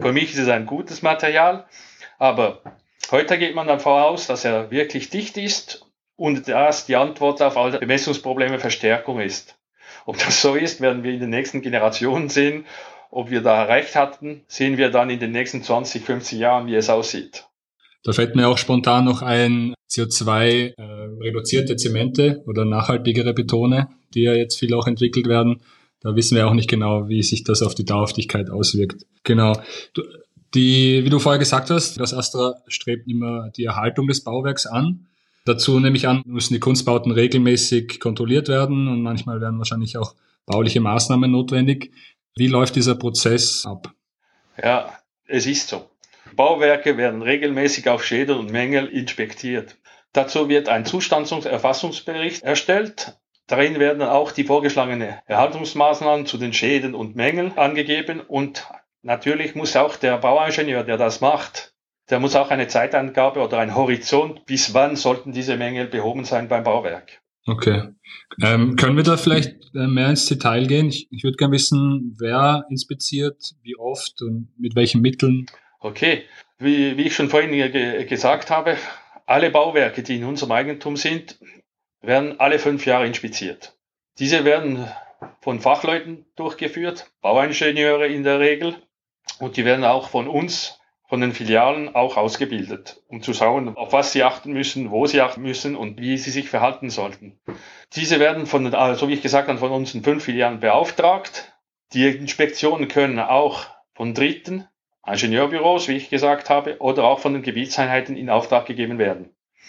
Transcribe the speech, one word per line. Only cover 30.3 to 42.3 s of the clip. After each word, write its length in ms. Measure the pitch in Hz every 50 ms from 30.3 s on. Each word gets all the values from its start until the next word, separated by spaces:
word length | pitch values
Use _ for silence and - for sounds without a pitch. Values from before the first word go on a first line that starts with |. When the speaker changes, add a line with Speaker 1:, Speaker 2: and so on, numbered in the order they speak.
| _ _ _ _ -
Speaker 2:
die, 500 | 131 127 127 131 131 131 131 131 131 127
wie 60 | 139
du 80 | 147 143
vorher 200 | - 151 143 139
gesagt 300 | 143 135 - 131 131 -
hast, 320 | 170 170 160 - - -
das 140 | 123 113 123
astra 400 | 127 120 - - 127 123 127 123 - _ _
strebt 380 | - - - 123 120 117 120
immer 440 | 123 117 120 120 120 117 117 113 110
die 140 | - - 117
Erhaltung 440 | 113 107 107 107 120 - - 139 135
des 160 | 135 - -
Bauwerks 420 | 117 117 127 131 139 131 - -
an. 400 | 113 113 120 143 170 180 180 - _ _ _ _ _ _ _ _
Dazu 340 | 120 117 113 - 143 135 131
nehme 180 | 131 135 135
ich 120 | 135 - 127
an, 140 | 127 131 131
müssen 300 | 123 123 120 113 - 127
die 60 | 113
Kunstbauten 520 | - 131 131 127 - - 120 120 - 117 113
regelmäßig 880 | 117 120 123 127 131 123 123 120 117 - - 127 120 117 117 - -
kontrolliert 480 | - 117 110 110 120 113 127 147 147 143
werden 400 | 135 131 139 139 143 139 135 135
und 140 | 123 120 117
manchmal 380 | 117 117 113 - 127 117 110
werden 180 | 113 113 113 113
wahrscheinlich 400 | 113 - 117 113 110 107 - 120
auch 160 | 107 - - _ _ _ _ _ _
bauliche 340 | - 98 107 113 113 - 123
Maßnahmen 500 | 113 104 107 117 - - 127 127 127 127
notwendig. 640 | 127 123 123 127 131 127 127 139 135 135 - - _ - - - _ _ _ _